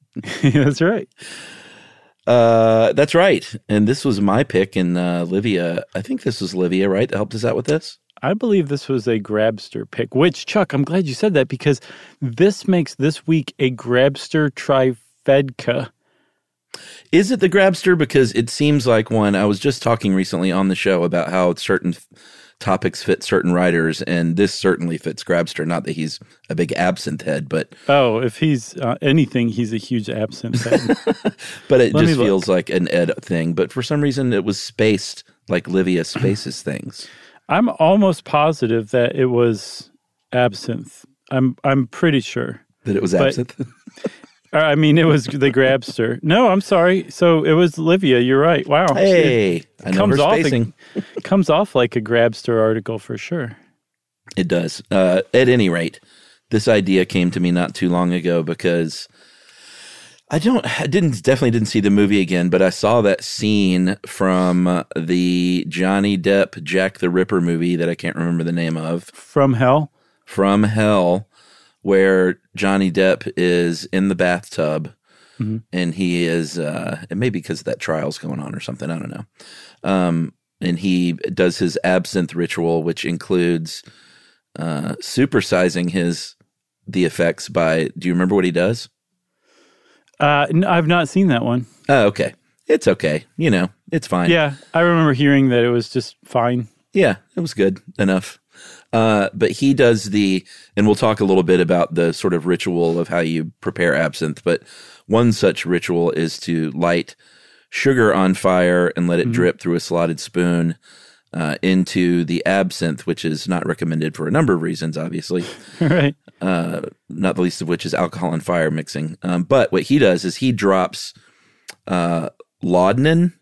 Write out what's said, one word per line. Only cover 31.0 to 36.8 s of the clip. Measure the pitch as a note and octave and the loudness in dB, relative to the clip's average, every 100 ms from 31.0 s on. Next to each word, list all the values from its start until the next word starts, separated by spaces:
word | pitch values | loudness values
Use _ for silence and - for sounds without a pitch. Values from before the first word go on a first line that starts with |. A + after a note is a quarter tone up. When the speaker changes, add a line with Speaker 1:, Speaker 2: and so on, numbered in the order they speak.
| - | -2
Speaker 2:
<laughs> | - G#3 - - - - | -4 -6 -8 -12 -12 0
But | C3 | 2
it | A#2+ | 4
Speaker 1:
Let | D3+ E3 | 4 2
Speaker 2:
just | D3 | 2
Speaker 1:
me | |
Speaker 2:
feels | A2 F#2+ F2+ | 2 0 0
Speaker 1:
look. | F#2 | 0
Speaker 2:
like | F2 | 0
an | F#2 F2+ | -2 0
Ed | F2 E2+ - | 0 0 -4
thing. | - E2+ E2 | -4 -2 -2
But | E2+ E2+ | -2 -4
for | - | -4
some | A#2+ D3 | -4 -2
reason, | D3 B2+ B2+ | -2 -2 -2
it | G#2+ | -2
was | G2 G2 | -2 -4
spaced | - - A2 G2+ - - - _ - | -6 0 2 0 -2 -14 -20 _ -4
like | F2+ F2 | -4 -2
Livia | F#2 F2+ F2+ | 0 0 0
spaces | D#2+ - C3 G#2 - - | -2 -4 -2 -2 -6 -12
things. | - C#2+ | -8 -10